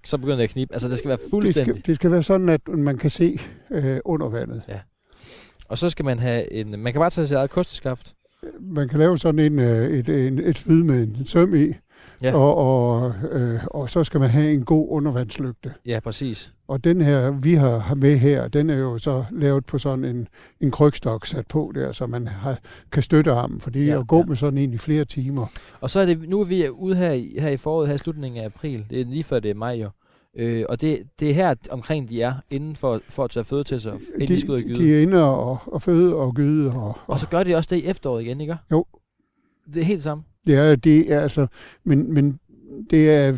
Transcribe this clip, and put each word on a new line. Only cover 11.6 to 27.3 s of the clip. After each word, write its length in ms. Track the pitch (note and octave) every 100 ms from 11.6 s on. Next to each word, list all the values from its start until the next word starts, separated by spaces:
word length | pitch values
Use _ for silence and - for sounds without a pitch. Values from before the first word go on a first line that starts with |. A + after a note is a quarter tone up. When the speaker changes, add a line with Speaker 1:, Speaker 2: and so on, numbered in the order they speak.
| D3+ - _ _ - -
Speaker 1:
Ja. 120 | B2+ D3+
Speaker 2:
og, 200 | C#3 D#3+
og, 560 | C3 C3 A#2+ A#2 B2 G2 C#3+
øh, 280 | C#3 A#2+ A#2 -
og 220 | D3 C3
så 140 | F3
skal 160 | D3+ D3
man 100 | C3
have 240 | B2+ D3+
en 120 | D3 A#2
god 220 | D#3+ D#3
undervandslygte. 840 | D3+ D3 B2 A#2 - C3 A#2 B2+ - -
Speaker 1:
Ja, 140 | A2+
præcis. 540 | A#2 - C3+ G#2 - _ -
Speaker 2:
Og 160 | C#3
den 180 | E3 F3+
her, 280 | D3 C#3+ B2+
vi 220 | C#3 C#3+
har, 240 | E3+ C3+ A#2
har 180 | G#2+ C#3
med 220 | C#3 C#3+
her, 300 | C3+ C3+ A#2+
den 220 | D3 D#3
er 60 | C#3
jo 220 | C3 A#2
så 260 | D3+ C3 A#2
lavet 340 | G#3+ C#3+ C#3 -
på 120 | C#3
sådan 280 | C#3 C3 C3
en, 220 | A#2+ A#2 _ - -
en 100 | C#3+
krykstok 540 | - D3+ - B2+ A2+ -
sat 220 | C#3 -
på 240 | D#3 D3+ C#3
der, 160 | C3+
så 140 | A#2+ A#2+
man 220 | A#2+ A#2
har, 300 | F#2+ C3 B2+ - - -
kan 120 | -
støtte 280 | - D3+ D#3
armen, 280 | A#2+ A#2+ -
fordi 260 | - B2+ D3
Speaker 1:
Ja, 140 | D3
Speaker 2:
at 80 | A#2+
gå 100 | D#3+
Speaker 1:
ja. 80 | E3+
Speaker 2:
med 100 | C3+
sådan 220 | D3 C#3
en 160 | C#3
i 40 | A#2+
flere 280 | - D3+ C#3+
timer. 400 | - C3 C#3 A2+ - - -
Speaker 1:
Og 80 | B2+
så 100 | G3
er 60 | F#3
det, 240 | E3 D#3+
nu 120 | G3
er 40 | F#3+
vi 240 | F#3 D3
ude 260 | A#2 F#3 F#3
her 160 | F3
i, 240 | C3 A2